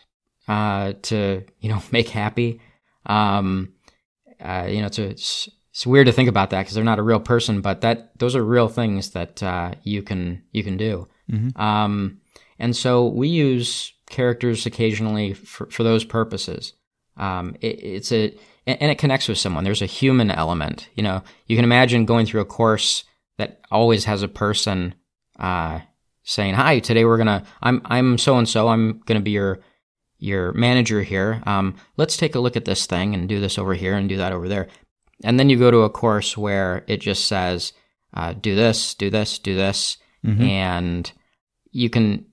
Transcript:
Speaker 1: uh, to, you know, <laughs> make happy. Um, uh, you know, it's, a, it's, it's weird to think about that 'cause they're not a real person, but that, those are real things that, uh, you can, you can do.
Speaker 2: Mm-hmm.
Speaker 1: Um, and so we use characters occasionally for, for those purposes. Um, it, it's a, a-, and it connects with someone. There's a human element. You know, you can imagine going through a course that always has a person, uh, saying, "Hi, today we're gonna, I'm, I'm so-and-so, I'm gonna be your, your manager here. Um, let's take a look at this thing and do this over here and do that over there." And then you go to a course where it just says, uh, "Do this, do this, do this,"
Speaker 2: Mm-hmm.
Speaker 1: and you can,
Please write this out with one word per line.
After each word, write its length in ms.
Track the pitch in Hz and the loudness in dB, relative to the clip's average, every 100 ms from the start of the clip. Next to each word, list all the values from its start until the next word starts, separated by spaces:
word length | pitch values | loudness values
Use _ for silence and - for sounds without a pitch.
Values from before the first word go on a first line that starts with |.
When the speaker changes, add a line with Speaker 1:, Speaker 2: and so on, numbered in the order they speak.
| _ _ _ _ - | _ _ _ _ -6
Speaker 1:
uh, 460 | 104 107 98 98 98 | -2 -2 -2 -4 -6
to, 420 | - 107 98 95 - _ | -4 -2 0 -2 -8 _
you 80 | 110 | -6
know, 120 | 104 - | -4 -2
<laughs> 60 | |
make 160 | 117 117 | 0 0
happy. 520 | 110 107 120 120 113 _ _ _ _ - | -2 -4 -2 -2 -4 _ _ _ _ -2
Um, 640 | 104 104 101 95 95 92 _ _ _ _ _ _ - | 0 2 0 0 -2 -4 _ _ _ _ _ _ -14
uh, 220 | - 92 92 | -8 -6 -4
you 120 | 104 | -4
know, 60 | 101 | -4
it's, 120 | 107 | -4
a, 60 | |
it's, 440 | 98 - - - - _ _ | -6 -8 -8 -8 -10 _ _
it's 160 | - 120 | -8 4
weird 200 | 139 127 | 8 8
to 60 | |
think 160 | - 123 | 6 4
about 220 | 101 95 | 2 0
that 140 | 95 95 | -2 -4
'cause 80 | |
they're 80 | 107 | 0
not 160 | 113 107 | 0 2
a 40 | |
real 160 | 107 110 | 2 0
person, 400 | - 117 - 101 | 2 0 2 -2
but 220 | 98 92 | -2 0
that, 360 | 113 117 - - | 0 -2 -6 -4
those 160 | 123 | -2
are 100 | 131 | 0
real 220 | 110 120 110 | 2 4 2
things 420 | 123 113 98 98 | 2 0 -2 -4
that, 300 | 92 85 - | -6 -8 -6
uh, 340 | 98 90 87 - | -4 -4 -4 -8
you 180 | 104 104 | -6 -6
can, 400 | 101 95 90 90 - | -4 -4 -4 -8 -8
you 140 | 110 | -6
can 120 | 101 95 | -4 -4
do. 300 | 110 92 92 _ - | -4 -4 -10 _ -6
Speaker 2:
Mm-hmm. 300 | 110 120 123 | -4 -4 -2
Speaker 1:
Um, 600 | 107 104 104 101 98 - _ - _ - | -2 0 0 -2 -4 -8 _ -20 _ -6
and 160 | 120 120 | -4 -2
so 300 | 131 123 120 | 2 2 2
we 220 | 117 143 | 0 0
use 640 | 170 139 123 117 - - - _ | 2 2 0 -2 -6 -10 -16 _
characters 560 | - 123 120 123 113 117 | -2 0 0 -2 -2 -4
occasionally 680 | - 110 104 110 107 104 | -2 0 0 -2 -2 -4
for, 320 | 98 - - - | -6 -14 -16 -10
for 120 | - | -2
those 200 | 113 113 | 2 2
purposes. 680 | 110 113 110 101 - - - - _ _ _ - | 0 -2 -2 -4 -8 -10 -12 -18 _ _ _ -10
Um, 400 | 95 92 90 - | -6 -6 -8 -8
it, 220 | 113 - | -8 -8
it's 300 | 95 98 - | -10 -10 -2
a, 220 | 117 107 - - _ - | 0 0 -4 -20 _ -6
a-, 160 | 131 | -2
and 80 | 147 | 0
it 80 | 139 | 2
connects 300 | 147 135 - | 2 0 0
with 100 | 107 | -2
someone. 260 | 95 80 | -2 -2
There's 180 | 98 104 | -2 -2
a 40 | 98 | -4
human 440 | - 135 131 107 | 0 2 4 2
element. 580 | - 80 82 73 - - | 0 -2 -2 -4 -8 -12
You 80 | - | -4
know, 200 | 104 92 - - - | -4 -4 -8 -14 -2
you 100 | 113 | 2
can 80 | |
imagine 420 | 120 123 127 120 110 | 4 4 4 4 2
going 200 | 117 110 | 2 2
through 140 | 110 | -2
a 60 | 98 | -4
course 580 | - 113 107 - - - _ _ - | 0 2 2 0 -4 -8 _ _ -8
that 240 | - - - | -8 -10 -2
always 340 | 107 117 107 107 | 2 4 4 0
has 160 | 101 | -2
a 60 | 101 | -4
person, 680 | - 104 104 - 95 90 - _ _ _ - | -2 -2 0 -2 -2 -4 -8 _ _ _ -8
uh, 420 | 92 90 80 82 - _ _ _ | -4 -2 -4 -6 -12 _ _ _
saying, 300 | - - 98 | -8 -4 0
"Hi, 240 | 98 135 135 | 2 4 2
today 240 | - 113 | 2 4
we're 140 | 113 113 | 4 4
gonna, 260 | 110 98 - - | 4 0 -4 -4
I'm, 180 | 120 123 | 0 0
I'm 340 | - 120 127 120 | 0 0 2 2
so-and-so, 500 | - 127 113 110 113 | 4 4 2 2 2
I'm 320 | 113 110 110 - | 4 2 -2 -2
gonna 140 | 110 | -2
be 100 | 101 | 0
your, 280 | 104 98 92 - _ _ _ _ _ | 0 0 -4 -10 _ _ _ _ _
your 340 | 101 98 90 | -4 -2 -2
manager 500 | 104 120 123 113 107 | 0 2 2 2 0
here. 400 | 92 95 101 113 104 | 0 0 0 -2 -2
Um, 300 | 98 95 - - - | -2 -2 -4 -8 -2
let's 200 | - - | -2 0
take 180 | 156 | -2
a 60 | 123 | 0
look 160 | 123 117 | -2 -2
at 80 | |
this 220 | - 95 - | -2 -4 -2
thing 280 | 90 98 | -2 -2
and 140 | 98 92 | -2 -2
do 120 | 101 | -2
this 180 | 98 - | -2 -2
over 160 | 95 | -2
here 200 | 87 92 | -2 -2
and 140 | 101 98 | -2 -2
do 80 | 98 | -2
that 160 | 95 | -4
over 160 | 90 90 | -4 -4
there." 200 | 101 87 - _ _ _ - | -4 -6 -12 _ _ _ -8
And 140 | 107 127 | 0 4
then 100 | 139 | 6
you 80 | 123 | 6
go 120 | 123 | 6
to 120 | 117 | 6
a 80 | 107 | 4
course 460 | - 117 104 - 107 | 2 0 0 -2 -4
where 480 | 104 98 92 92 - | -2 -2 -2 -4 -4
it 120 | 101 | -4
just 260 | 107 95 - | -2 -2 -2
says, 460 | 98 90 90 - - _ _ _ | -2 -2 -4 -6 -12 _ _ _
uh, 180 | - 82 | -8 -6
"Do 220 | 101 107 98 | -4 0 2
this, 380 | 117 107 - | 2 2 -4
do 160 | - 98 | -4 -2
this, 280 | 107 107 - | 0 -2 -4
do 160 | 101 | -4
this," 440 | 95 98 98 - - _ _ | 0 0 -2 -4 -6 _ _
Speaker 2:
Mm-hmm. 180 | 110 104 | 0 2
Speaker 1:
and 680 | 123 95 92 87 87 87 - - _ _ _ _ _ | 2 2 0 -2 -2 -4 -8 -14 _ _ _ _ _
you 180 | - 117 | -4 0
can, 340 | 117 107 101 - | 2 2 0 -8